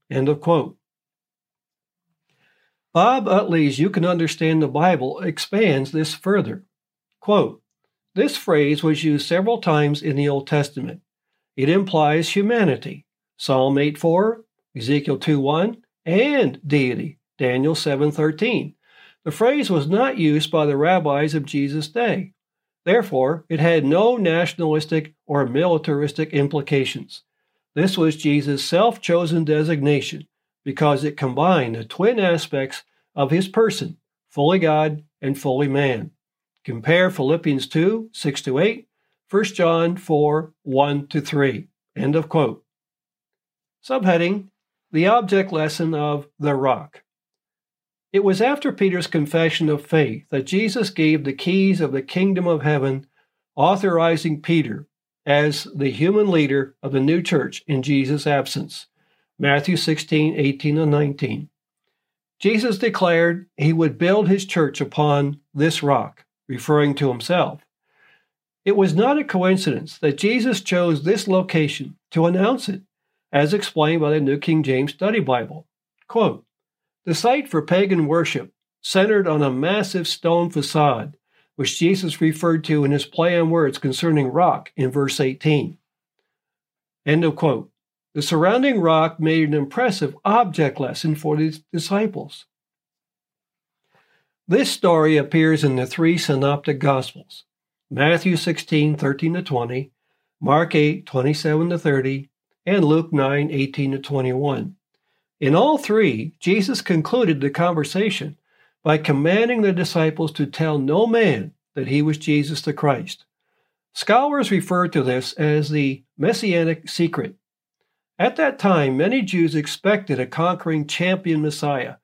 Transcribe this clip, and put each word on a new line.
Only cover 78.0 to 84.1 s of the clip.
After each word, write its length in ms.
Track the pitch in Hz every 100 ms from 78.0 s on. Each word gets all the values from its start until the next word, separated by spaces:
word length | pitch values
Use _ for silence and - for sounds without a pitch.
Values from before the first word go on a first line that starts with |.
| 151
worship 480 | 165 160 139 - _ _ _
centered 460 | - 190 208 208 185
on 160 | 151
a 80 | 139
massive 560 | 127 160 202 190 185 165
stone 420 | - 170 170 170
facade, 680 | 160 139 156 147 117 147 - _ _ _ -
which 220 | 135 -
Jesus 420 | 165 190 185 -
referred 420 | 160 156 170 160
to 200 | 156 151
in 80 | 139
his 120 | 143
play 320 | - - 170 175
on 120 | 165
words 280 | 170 147 135
concerning 500 | 139 131 170